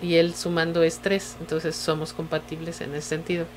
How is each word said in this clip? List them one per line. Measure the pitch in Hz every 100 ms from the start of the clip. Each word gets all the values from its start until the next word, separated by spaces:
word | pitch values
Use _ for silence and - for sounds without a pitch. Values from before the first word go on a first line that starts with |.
y | 175 165
él | 170
sumando | 170 175 170 165 170
es | 160 -
tres, | 190 196 - -
entonces | 165 160 160 -
somos | - 156 156
compatibles | - 160 156 - 160 165 165
en | -
ese | 147 -
sentido, | 160 165 175 165